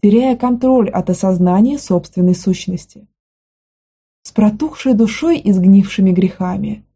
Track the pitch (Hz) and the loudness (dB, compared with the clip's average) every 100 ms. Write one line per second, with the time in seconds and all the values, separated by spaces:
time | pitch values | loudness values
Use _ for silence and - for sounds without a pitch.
0 | 208 226 262 247 247 240 254 254 202 - | 2 2 2 -2 -2 0 0 2 0 -2
1 | 180 180 190 180 180 185 240 285 - 175 | -4 -2 -2 0 2 2 2 -2 -4 -4
2 | - 185 180 180 190 180 - 180 - - | -4 -2 0 0 -2 -4 -6 -10 -12 -20
3 | - _ _ _ _ _ _ _ _ _ | -20 _ _ _ _ _ _ _ _ _
4 | _ _ - - 208 208 311 - 269 220 | _ _ -8 0 0 0 -6 -4 0 2
5 | 220 - 320 330 - 190 185 196 196 - | 0 -2 -2 0 0 2 6 4 4 0
6 | 190 185 185 - 185 190 214 208 _ | 0 2 0 -2 -8 -6 -8 -10 _